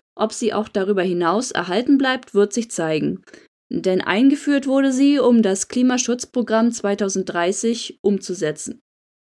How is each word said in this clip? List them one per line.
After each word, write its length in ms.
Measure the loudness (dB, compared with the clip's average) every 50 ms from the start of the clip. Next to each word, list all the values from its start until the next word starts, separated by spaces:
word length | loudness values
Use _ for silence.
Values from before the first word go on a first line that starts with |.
| _ _ _
Ob 160 | -4 -4 -4 -2
sie 220 | -4 -4 -2 -2
auch 140 | -2 -4 -4
darüber 340 | -4 -2 -2 0 0 0 0
hinaus 480 | 0 0 0 0 2 0 0 -2 -2
erhalten 480 | -4 -6 -4 -2 -2 0 2 4 4 4
bleibt, 340 | 4 2 -2 -2 -6 -2 2
wird 200 | 2 2 2 2
sich 180 | -2 -6 -4
zeigen. 520 | -4 -4 -2 -2 0 0 -2 -2 -4 -6 -10 -18 -20 -20 -20 _ _ _ _ -8
Denn 320 | -6 -4 0 0 0 0
eingeführt 680 | 0 0 2 4 4 4 4 2 2 0 0 0 0 0
wurde 240 | 2 2 2 2 2
sie, 260 | 4 4 4 4 4
um 240 | 4 4 4 4 4
das 240 | 2 0 -2 -4
Klimaschutzprogramm 1040 | -4 -2 0 0 2 0 0 -2 -2 -4 -4 -6 -6 -4 -4 -2 0 0 2 2 0
zweitausenddreißig 1300 | 0 -2 -2 -2 -2 -2 -2 -2 -2 -4 -4 -4 -4 -2 -2 -2 -2 -2 -2 -2 -2 -4 -6 -12 -12 _
umzusetzen. 760 | 0 0 0 0 -2 -6 -6 -4 -4 -4 -4 -6 -10 -12 -14 -14 _ _ _ _ _ _ _ _ _ _